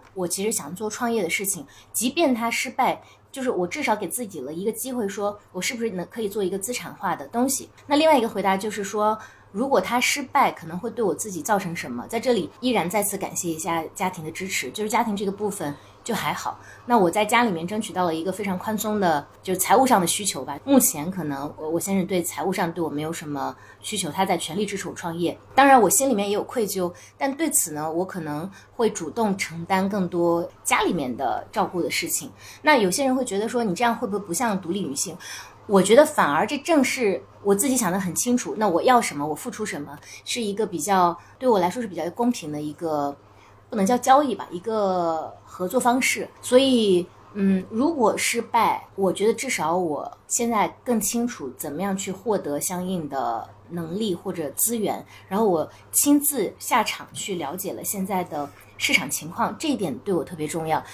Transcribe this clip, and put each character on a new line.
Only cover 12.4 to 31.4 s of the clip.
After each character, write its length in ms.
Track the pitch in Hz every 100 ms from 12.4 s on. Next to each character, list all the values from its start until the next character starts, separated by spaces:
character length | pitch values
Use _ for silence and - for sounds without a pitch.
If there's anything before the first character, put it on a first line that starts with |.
| 165 -
依 80 | 247
然 180 | 220 170
再 140 | 214
次 140 | 202 190
感 180 | 165
谢 140 | - 175
一 100 | 160
下 240 | 185 165 156
家 160 | - 185
庭 120 | 180
的 80 | 156
支 160 | - 185
持， 240 | - 127
就 140 | -
是 60 | 208
家 120 | 220
庭 140 | 233 202
这 80 |
个 80 | 202
部 180 | 196 208
分 240 | 190 151 143 - -
就 100 | -
还 180 | 220 147
好。 260 | 175 - - - - -
那 100 | 240
我 140 | 180
在 140 | 208
家 180 | 208 226
里 80 | 240
面 160 | 165 175
争 140 | 214
取 120 | 226
到 120 | 185
了 100 | 180
一 80 | 160
个 100 | 165
非 120 | 190
常 120 | 196 185
宽 220 | - 214
松 220 | 214 214
的， 260 | 185 151 - -
就 100 | -
是 60 | 180
财 180 | - 202
务 80 |
上 160 | 262 220
的 60 | 175
需 180 | -
求 200 | 202 151
吧。 140 | 127 143
目 140 | 262 269
前 320 | - 156 151
可 140 | 185
能 280 | 156 139 143 -
我， 120 | 156
我 120 | 165
先 160 | 180 196
生 100 | 185
对 160 | 185
财 220 | 175 -
务 80 | 160
上 200 | 185 175
对 100 | 165
我 60 | 160
没 140 | 143
有 100 | 156
什 160 | 165 151
么 260 | 143 131 131 - -
需 160 | - 208
求， 120 | 170
他 160 | 175
在 120 | 190 175
全 200 | - 165
力 80 |
支 120 | 202 196
持 120 | 175
我 60 |
创 220 | 127 175 165
业。 200 | 170 - -
当 120 | - 277
然 140 | 269
我 100 | 196
心 180 | - 269
里 60 |
面 140 | 214 202
也 40 |
有 120 | 208
愧 200 | - -
疚， 280 | 208 190 175 180 - -
但 140 | 269 277
对 140 | 320
此 220 | - -
呢， 180 | 151 156
我 140 | 160
可 160 | 185 185
能 280 | 156 147 185 - - -
会 120 | 226
主 220 | 220 -
动 260 | - 220 196
承 280 | - 165
担 240 | 170 190 196
更 200 | 202 175
多 400 | 175 170 170 175 -
家 200 | - 202
里 100 | 392
面 220 | 185 131
的 300 | 117 117 104